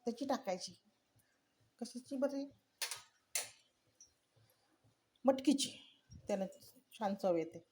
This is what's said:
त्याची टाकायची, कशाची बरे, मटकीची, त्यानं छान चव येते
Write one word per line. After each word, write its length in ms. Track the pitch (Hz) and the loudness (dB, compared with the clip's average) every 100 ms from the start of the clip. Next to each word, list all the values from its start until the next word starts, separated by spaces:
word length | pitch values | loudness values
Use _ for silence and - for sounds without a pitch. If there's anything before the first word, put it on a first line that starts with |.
त्याची 220 | - 233 269 | -2 -2 -2
टाकायची, 460 | 247 - 185 - - _ _ _ _ _ _ _ _ _ _ | -2 0 -4 -6 -12 _ _ _ _ _ _ _ _ _ _
कशाची 360 | 226 247 - 277 | -10 -10 -8 0
बरे, 280 | 277 277 277 - _ _ - - - _ _ - - - _ _ _ _ - _ _ _ _ _ _ _ _ _ _ _ | 0 0 -6 -10 _ _ -6 -6 -12 _ _ -6 -6 -12 _ _ _ _ -20 _ _ _ _ _ _ _ _ _ _ _
मटकीची, 460 | 247 269 302 - - - - _ _ - - | 4 4 4 4 2 -4 -20 _ _ -18 -2
त्यानं 180 | 196 190 - - - _ | -2 -2 -6 -20 -20 _
छान 220 | - 208 | -4 -2
चव 220 | 202 196 170 | 2 4 4
येते 280 | 165 165 - | 2 -6 -18